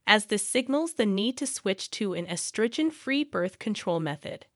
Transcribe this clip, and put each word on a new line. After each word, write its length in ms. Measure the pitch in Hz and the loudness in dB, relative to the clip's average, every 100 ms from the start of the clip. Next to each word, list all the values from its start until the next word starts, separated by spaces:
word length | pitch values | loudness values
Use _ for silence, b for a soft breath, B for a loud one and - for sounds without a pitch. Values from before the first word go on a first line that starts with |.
| - | 4
as 220 | 214 - | 4 4
this 200 | 208 - | -2 2
signals 460 | 254 254 285 330 | 0 2 0 0
the 120 | - 214 | 2 2
need 320 | 196 226 254 | 2 0 -2
to 100 | 269 | -4
switch 420 | - 196 190 - | -2 -2 -2 -6
to 220 | - 202 | -4 -2
an 140 | 175 175 | -2 -4
estrogen-free 1000 | 170 - - 233 240 311 311 - 277 294 | -6 -4 0 0 2 0 -2 -2 0 0
birth 340 | 180 185 - | -2 -2 -2
control 400 | 220 208 190 165 | -4 -2 0 0
method. 460 | 151 143 - - - | -2 -4 -8 -12 -16